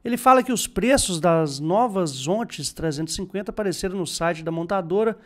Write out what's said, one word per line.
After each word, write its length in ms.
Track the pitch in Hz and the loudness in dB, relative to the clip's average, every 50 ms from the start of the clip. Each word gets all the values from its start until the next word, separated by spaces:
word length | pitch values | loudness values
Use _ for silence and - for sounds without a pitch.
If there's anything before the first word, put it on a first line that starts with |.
| _ | _
ele 120 | 233 240 | -4 -4
fala 260 | 233 - 262 262 254 247 | 2 6 8 8 8 6
que 100 | - 247 | 2 0
os 140 | - - | -2 -2
preços 520 | - - 190 180 247 277 262 - - 180 160 | -4 -2 0 2 4 4 4 4 0 -2 2
das 400 | 156 175 165 165 160 147 135 139 | 4 4 4 4 2 0 -2 -4
novas 520 | 147 160 180 214 247 240 190 190 175 151 | -2 0 2 2 2 2 0 -2 -2 -2
Zontes 640 | 131 131 131 151 190 220 233 - - - 143 - - | -4 -6 -4 -2 -2 -2 -2 -6 -8 -8 -8 -8 -8
trezentos 420 | - 151 160 143 143 160 160 - | -4 -4 -4 -2 -4 -4 -6 -6
e 20 | |
cinquenta 340 | - 190 185 - 196 208 233 | -8 -8 -6 -8 -8 -8 -6
apareceram 460 | 220 - 214 190 165 - - 190 185 | -6 -4 -4 -2 -2 -2 -4 -4 -4
no 100 | 196 170 | -4 -4
site 360 | - - - 165 170 175 160 160 | -6 -4 -2 -2 -2 -2 -2 -4
da 80 | 165 | -6
montadora, 680 | 165 165 165 165 202 196 175 160 180 202 226 226 214 - - | -4 -4 -4 -2 -4 -4 -2 0 0 0 2 0 -2 -4 -10